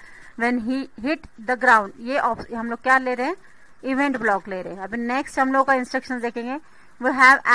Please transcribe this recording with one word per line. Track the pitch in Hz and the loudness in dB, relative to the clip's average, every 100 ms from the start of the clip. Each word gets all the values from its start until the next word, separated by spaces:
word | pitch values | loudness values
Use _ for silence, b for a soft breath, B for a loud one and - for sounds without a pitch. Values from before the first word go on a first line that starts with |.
| B B B - | B B B -4
when | 233 247 220 | -2 0 -2
he | 262 - - 247 | -4 -6 -6 -4
hit | 320 - - 214 | -4 -8 -10 -6
the | 254 | 0
ground। | 254 220 196 - | 4 4 4 -8
ये | 233 269 | -4 -2
op-, | 247 226 - | 0 -2 -8
हम | 233 233 | -8 -6
लोग | 233 | -2
क्या | 254 262 | 2 2
ले | 254 | 2
रहे | 247 269 | -2 -4
हैं, | 381 b b b - | -6 b b b -10
Event | 254 269 285 254 | -4 0 0 0
block | 220 196 202 | 0 0 -2
ले | 185 | -10
रहे | 175 | -10
हैं। | 185 | -10
अभी | 196 233 | -8 -6
next | 240 262 285 - | -4 -4 -2 -2
हम | 262 | 2
लोग | 269 269 | 2 4
का | |
इंस्ट्रक्शन | 262 247 269 - 247 | 2 0 -6 -6 -6
देखेंगे, | 233 233 240 285 b b b - | -6 -6 -8 -8 b b b -4
we | 247 262 | 0 6
have | 254 269 - | 8 6 6